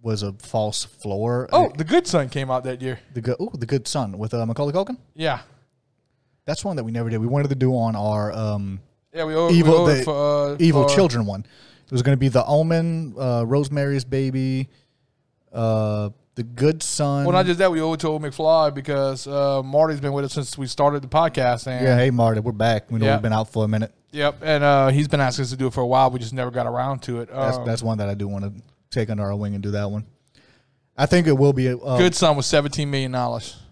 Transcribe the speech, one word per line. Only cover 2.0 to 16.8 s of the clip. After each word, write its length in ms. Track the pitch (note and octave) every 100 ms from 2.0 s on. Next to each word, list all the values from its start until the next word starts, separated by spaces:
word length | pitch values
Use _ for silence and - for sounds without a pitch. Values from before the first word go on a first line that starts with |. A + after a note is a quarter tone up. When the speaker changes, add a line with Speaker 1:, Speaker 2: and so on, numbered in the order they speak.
| F4
Speaker 2:
Son 220 | F3 C3
came 220 | C#3+ C3
out 140 | B2+
that 160 | B2+ B2+
year. 200 | C3 B2 _
Speaker 1:
The 60 | B2+
Good, 160 | A#2 A#2+
ooh, 100 | G#3
The 120 | - A#2
Good 200 | C#3 -
Son 280 | D3+ A2+ F#2+
with, 160 | A2
uh, 120 | A#2+ A2+
Macaulay 260 | A#2 D3
Culkin? 240 | D#3+ G3 B3+ _
Speaker 2:
Yeah. 260 | D3+ D#3+ E3 - _ _ _ _ _ _ _ _ _
Speaker 1:
That's 200 | - D#3
one 120 | G3+ D#3+
that 80 |
we 80 | A2+
never 180 | A#2 A2+
did. 80 | A2+
We 80 | A#2
wanted 220 | C#3 C#3+
to 60 | C3+
do 200 | B2+ B2+
on 180 | A2+ A2
our, 360 | G#2 G#2+ G#2+
um, 480 | G#2+ A2 G#2 G2 F#2+ - _ _
Speaker 2:
Yeah, 120 | D#3+
we 100 | D#3
owe, 160 | D#3 E3+
Speaker 1:
Evil, 340 | E3+ D#3 E3
Speaker 2:
we 60 | E3+
owe 20 |
it 40 | C#3
Speaker 1:
the 60 |
Speaker 2:
for, 480 | B2+ C#3+ D3 D3 C#3+
uh, 40 | C#3+
Speaker 1:
Evil 300 | E3 C#3+ C#3+
Speaker 2:
for 60 |
Speaker 1:
Children 320 | C#3+ F#3 A#2+ G#2
one. 180 | G2 - _ - _
It 80 | _
was 100 | C3
gonna 140 | B2 C3+
be 120 | C3+
The 160 | B2 -
Omen, 680 | D3 D#3+ E3 E3+ E3 D#3 G#2+
uh, 260 | C3 A#2+ A#2
Rosemary's 580 | C#3 C#3 D3 C#3 C#3
Baby, 640 | B2 C3+ C3+ C3 C3 C3 C3+ _ _ _ _ _ _ _ _
uh, 580 | A#2 A2+ A2 G#2+ G#2 G#2 - _ -
The 80 |
Good 380 | A#2 A#2+ C#3+ D#3+